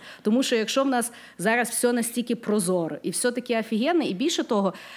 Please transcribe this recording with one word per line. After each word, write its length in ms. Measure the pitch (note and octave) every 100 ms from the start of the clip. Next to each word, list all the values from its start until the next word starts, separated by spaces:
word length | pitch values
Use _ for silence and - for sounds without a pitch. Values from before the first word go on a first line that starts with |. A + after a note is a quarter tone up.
| - -
Тому 200 | G#3+ A#3
що, 140 | - A#3
якщо 280 | G#3+ C4
в 20 | C4+
нас 240 | B3 A#3 - - -
зараз 320 | F#3+ A#3 A#3
все 220 | - A#3+
настільки 440 | A#3+ A#3 B3 A#3+ A#3
прозоро 600 | - G#3+ F3+ F3+ D#3+ D3+
і 80 | -
все 220 | - B3
таке 280 | A#3+ B3 A3+
офігенне, 440 | A3 G#3+ C#4 F4 G#3+
і 80 |
більше 300 | F#3 D4 E4+
того, 300 | C#4+ G#3+ G3 - -